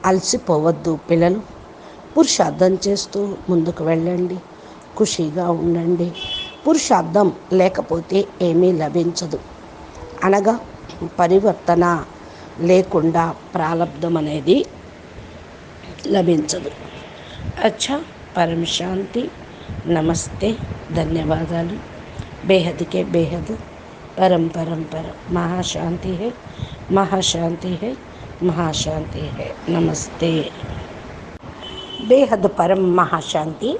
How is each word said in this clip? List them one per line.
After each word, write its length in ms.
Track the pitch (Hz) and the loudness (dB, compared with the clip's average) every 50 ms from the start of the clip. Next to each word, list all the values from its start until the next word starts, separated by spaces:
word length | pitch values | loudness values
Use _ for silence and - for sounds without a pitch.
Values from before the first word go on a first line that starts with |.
| - | 4
అలసిపోవద్దు 920 | 190 190 190 185 - - - - - 165 151 151 170 170 151 147 170 160 - - - | 4 2 2 2 0 -2 -2 2 2 2 4 4 2 2 2 0 -2 -2 -2 0 2
పిల్లలు, 300 | 170 165 170 175 185 220 - - - - - - - - - - - - - - - 294 | 4 4 6 4 4 2 -4 -10 -18 -20 -20 -20 -20 -20 -20 -20 -20 -20 -20 -2 4 4
పురుషార్థం 600 | 320 - - - 180 151 147 156 185 185 190 185 - 202 | 4 4 4 2 2 2 4 4 4 4 4 2 0 0
చేస్తూ 460 | 202 196 - - - 202 202 202 190 - - - | 0 -2 -4 -6 -4 -4 -4 -4 -6 -6 -2 2
ముందుకు 360 | 180 170 160 170 170 - 160 | 2 2 2 0 -2 -2 0
వెళ్ళండి, 520 | 160 165 160 165 175 180 175 180 175 185 180 - - - - - - - - - - - - | 0 2 2 2 0 0 0 -2 -2 -4 -8 -10 -16 -20 -20 -20 -20 -20 -20 -20 -16 0 0
ఖుషీగా 520 | 220 - - - 165 151 147 180 175 175 | 0 0 2 -2 -2 -2 0 -2 0 0
ఉండండి. 640 | 170 165 165 175 165 170 165 175 180 170 175 175 - - - - - - - - - - - 285 | 0 0 2 2 2 2 2 0 2 2 0 -4 -4 -8 -10 -8 -8 -8 -8 -10 -14 -2 2 4
పురుషార్థం 640 | 330 311 - - 247 185 170 165 165 208 202 180 - - - - | 4 4 4 4 2 2 2 2 2 4 4 4 2 -2 -4 0
లేకపోతే 720 | 185 185 180 190 185 - - - 160 170 160 - 185 196 202 - - - | 4 4 4 4 2 -2 -4 -2 -4 -4 -2 0 0 0 0 0 -4 -2
ఏమీ 300 | 185 175 165 170 180 185 | 0 2 4 6 6 6
లభించదు, 680 | 180 156 156 147 - 175 165 175 165 - 175 156 151 131 - - - - - - - - - - - - - - - - - | 4 2 0 0 0 2 0 0 -2 -4 -6 -6 -6 -6 -8 -12 -18 -18 -18 -20 -18 -18 -18 -18 -16 -16 -16 -14 -6 0 2
అనగా 360 | 190 196 202 196 214 233 240 - - - - - - - - - 165 - - | 4 4 4 4 2 0 0 -6 -14 -18 -18 -18 -18 -12 -10 -10 -10 0 2
పరివర్తన 880 | 175 170 185 196 202 214 175 - - - 170 170 175 175 170 156 135 - - - - - - - - - - - | 4 6 6 6 6 4 0 0 0 2 4 4 6 4 2 0 -2 -8 -14 -18 -18 -18 -18 -18 -18 -16 -6 -2
లేకుండా 720 | 165 175 185 185 185 - - 170 151 165 160 170 165 165 160 - - - - | 4 6 6 6 4 4 2 2 2 4 4 2 2 0 -2 -8 -14 -6 -4
ప్రాలబ్ధం 600 | 170 160 160 170 165 175 165 - 147 170 170 170 | -2 -2 0 0 0 -2 -2 -2 -6 -2 0 0
అనేది 480 | 160 151 151 151 151 135 156 202 285 - - - - - - - - - - - - - - - - - - - - - - - - - - - - - | 0 0 -2 -4 -2 4 4 4 4 4 -2 -8 -20 -20 -20 -20 -20 -20 -18 -18 -18 -16 -16 -18 -18 -18 -18 -20 -20 -20 -20 -20 -18 -16 -16 -16 -10 -2
లభించదు. 640 | 285 202 196 180 170 170 151 151 151 - 180 156 143 - - - - - - - - - - - - - - - - - - 233 | 2 2 4 4 4 4 2 2 -2 -4 -6 -6 -8 -10 -12 -16 -16 -16 -16 -18 -18 -18 -18 -18 -18 -14 -10 -10 -10 -4 0 0
అచ్చా, 360 | 220 185 - - - 277 294 330 - - - - - - | 0 0 0 -4 -2 -2 -4 -4 -10 -16 -20 -20 -8 0
పరం 300 | 185 170 165 170 165 170 | 0 0 2 2 -2 -2
శాంతి, 640 | 165 - - 175 185 185 190 196 196 - 233 262 349 - - - - - - - - - - - | -2 -2 -4 -4 -2 -2 -4 -4 -4 -4 -4 -4 -4 -8 -14 -18 -18 -18 -18 -14 -12 -12 -8 0
నమస్తే, 680 | 165 170 160 156 165 165 170 - - - - 190 214 220 - - - - - - - 165 | 0 2 2 2 2 0 0 -4 -6 -6 -2 -2 -2 -2 -2 -6 -10 -10 -12 -8 -4 -2
ధన్యవాదాలు. 840 | 170 160 151 165 160 156 151 160 160 165 151 170 165 170 170 202 220 - - - - - - - - - - - - - | -2 0 0 0 -2 0 0 0 0 -2 -2 -2 -2 -2 -4 -6 -8 -10 -14 -16 -16 -16 -14 -14 -14 -12 -12 -14 -8 2
బేహద్కే 580 | 180 190 185 165 170 165 - 170 - - 185 175 | 4 4 4 4 2 -2 -4 -6 -2 -2 -2 -2
బేహద్, 520 | - 170 170 165 143 175 175 156 - 226 - - - - - - - - - - - - - | 2 2 2 2 2 -2 -6 -4 -6 -8 -8 -10 -16 -18 -20 -20 -20 -20 -20 -20 -12 0 2
పరం 280 | 185 190 180 165 165 | 4 4 6 4 2
పరం 400 | 165 170 170 165 165 165 160 160 151 - | 0 -2 -4 -4 -4 -4 -6 -6 -6 -8
పరం, 400 | 160 160 - - - - - 175 | -8 -8 -10 -12 -12 -8 -4 -2
మహాశాంతి 800 | 175 175 170 180 185 175 - - 156 170 165 175 175 - 190 185 | 0 0 0 -2 -2 -4 -4 -4 -4 -4 -4 -4 -4 -4 -6 -4
హై, 180 | 170 208 240 - - - - - - - - - - - - | -4 -4 -6 -6 -8 -16 -18 -12 -12 -12 -12 -12 -16 -4 0
మహాశాంతి 840 | 180 196 196 - 196 190 180 - - - 170 165 170 170 - 185 180 | 2 2 2 2 0 0 0 0 0 0 -2 -2 -2 -4 -4 -6 -4
హై, 220 | 160 202 233 269 - - - - - - - - - | -4 -4 -6 -6 -8 -12 -18 -18 -16 -16 -16 -8 -2
మహాశాంతి 800 | 175 180 160 170 170 160 151 - - 151 156 156 156 - - 165 | 0 0 2 2 0 0 0 -2 -2 -2 -4 -4 -6 -6 -8 -8
హై. 540 | 156 143 131 117 139 135 - - - - 170 | -8 -8 -8 -8 -8 -10 -10 -8 -4 -2 0
నమస్తే. 760 | 170 165 160 156 151 - - - - 165 170 165 160 143 - - - - - - - - - - - - - - - - - - - - - - - - - - - - - - - - 220 | 2 2 2 0 -2 -6 -10 -4 -2 0 2 2 0 -2 -4 -8 -10 -10 -10 -10 -10 -12 -12 -14 -16 -16 -16 -16 -16 -16 -16 -16 -16 -16 -16 -16 -16 -16 -14 -14 -14 -14 -12 -12 -8 4 6
బేహద్ 500 | 247 269 277 214 226 202 185 190 - - | 6 6 6 4 4 2 2 0 2 2
పరం 380 | 170 175 190 196 190 180 175 | 2 4 4 4 4 4 4
మహాశాంతి. 840 | 180 175 - - 160 143 - - 160 156 160 156 - 208 247 330 | 4 4 2 0 -4 -4 -2 -2 -2 -2 -2 -6 -4 -2 -2 -2